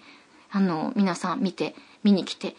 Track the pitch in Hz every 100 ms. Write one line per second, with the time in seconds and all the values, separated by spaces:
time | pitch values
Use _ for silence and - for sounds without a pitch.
0 | - - _ - _ 202 190 160 - -
1 | 196 175 185 170 196 - 156 - - -
2 | 214 196 - - 180